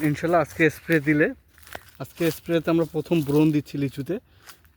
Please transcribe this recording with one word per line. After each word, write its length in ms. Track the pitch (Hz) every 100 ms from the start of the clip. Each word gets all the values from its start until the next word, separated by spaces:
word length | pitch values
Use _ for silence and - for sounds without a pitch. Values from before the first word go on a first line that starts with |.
ইনশাল্লাহ 400 | 151 143 170 175
আজকে 300 | 143 - 156
স্প্রে 300 | - - 165
দিলে, 340 | 139 151 202 254 _ _ - - - -
আজকে 320 | 226 - 165
স্প্রেতে 400 | - - 165 160
আমরা 140 | 165
প্রথম 380 | 160 160 - 170
ব্রণ 300 | 139 147 156
দিচ্ছি 260 | 147 - 143
লিচুতে। 400 | 139 143 131 208 - _ - - _